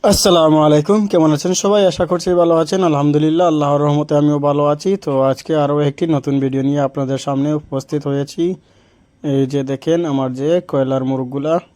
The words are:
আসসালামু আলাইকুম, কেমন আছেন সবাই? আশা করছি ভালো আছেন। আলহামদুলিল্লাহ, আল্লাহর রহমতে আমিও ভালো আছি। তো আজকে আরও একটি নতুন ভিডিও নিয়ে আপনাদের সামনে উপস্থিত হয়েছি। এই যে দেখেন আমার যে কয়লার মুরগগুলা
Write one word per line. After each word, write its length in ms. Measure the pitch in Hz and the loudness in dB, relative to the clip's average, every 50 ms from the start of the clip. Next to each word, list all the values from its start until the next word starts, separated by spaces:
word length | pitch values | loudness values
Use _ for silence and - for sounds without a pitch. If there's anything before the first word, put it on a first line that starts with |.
| - | 2
আসসালামু 560 | 214 202 - - 208 180 165 160 156 156 156 151 | 2 2 2 2 2 4 4 4 4 4 4 4
আলাইকুম, 440 | 151 151 151 151 175 202 214 208 | 4 4 2 2 2 0 0 2
কেমন 260 | 202 - 175 160 156 151 | 2 2 2 2 2 2
আছেন 200 | 143 - 180 185 | 0 -2 -2 -4
সবাই? 320 | - - 196 208 208 196 | -2 0 0 2 4 2
আশা 200 | 185 160 - 180 | 2 2 0 -2
করছি 280 | 156 185 170 175 185 180 | -2 -2 -4 -2 0 2
ভালো 220 | 175 170 165 165 | 2 4 4 4
আছেন। 280 | 165 165 151 190 190 185 | 2 2 0 0 0 0
আলহামদুলিল্লাহ, 640 | 170 151 139 143 147 147 151 151 156 156 170 180 | 0 0 2 2 2 2 2 2 2 2 2 2
আল্লাহর 340 | 175 160 151 147 143 143 143 | 2 2 0 0 0 0 2
রহমতে 340 | 147 147 147 147 151 151 151 | 2 2 0 0 0 0 0
আমিও 240 | 147 147 147 147 143 | 2 2 2 0 2
ভালো 260 | 143 147 143 147 147 | 0 0 0 2 2
আছি। 320 | 147 147 151 - 185 196 | 0 0 0 -2 -2 -2
তো 240 | 190 - 156 139 135 | -2 -2 -2 0 2
আজকে 340 | 135 135 131 - - - 160 | 2 2 0 -2 -4 -4 -2
আরও 240 | 151 143 143 147 147 | 0 0 0 0 0
একটি 280 | 147 143 139 - 180 | 0 -2 -2 -2 -2
নতুন 320 | 165 156 139 - 143 139 139 | 0 0 -2 0 -2 -2 0
ভিডিও 220 | 131 135 131 135 | 0 -2 -2 -2
নিয়ে 180 | 131 139 143 147 | -2 -2 0 0
আপনাদের 380 | 139 135 135 143 139 127 139 | -2 -2 -2 -4 -4 -4 -4
সামনে 360 | 131 - 143 139 135 139 147 151 | -6 -4 -4 -2 -2 -2 -2 -2
উপস্থিত 540 | 151 151 - 139 135 131 _ - 147 143 | -4 -6 -6 -8 -8 -8 _ -8 -6 -4
হয়েছি। 480 | 143 139 139 143 139 - - 165 175 185 - _ _ _ _ _ _ _ _ _ _ _ _ - | -4 -4 -4 -4 -6 -4 -4 -4 -4 -4 -6 _ _ _ _ _ _ _ _ _ _ _ _ -6
এই 220 | 151 135 139 135 | -2 0 0 0
যে 180 | 131 143 143 135 | 0 -2 -4 -4
দেখেন 420 | 131 139 131 - 160 165 170 175 | -4 -6 -6 -2 -2 0 0 0
আমার 280 | 156 139 139 135 131 127 | -2 -2 -2 -2 -4 -4
যে 280 | 127 139 151 170 180 175 | -4 -2 0 0 -2 -2
কয়লার 360 | - - 139 135 131 135 131 131 | -2 -2 -2 0 0 -2 -2 -2
মুরগগুলা 560 | 131 135 131 131 123 135 139 139 156 160 175 - _ _ | -2 -4 -4 -4 -6 -8 -6 -4 -2 -2 -4 -4 _ _